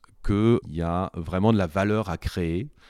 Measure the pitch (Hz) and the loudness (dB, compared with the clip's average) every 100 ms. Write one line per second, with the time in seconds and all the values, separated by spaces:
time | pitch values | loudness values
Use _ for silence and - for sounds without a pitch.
0 | - - - 101 110 117 - 80 85 87 | -20 -6 0 2 4 2 0 -4 -2 -2
1 | 95 90 82 92 107 110 87 92 104 107 | -4 -6 -4 2 4 4 2 0 0 0
2 | 101 82 - - 82 85 147 - | -2 -6 -6 -4 -2 -4 -6 -14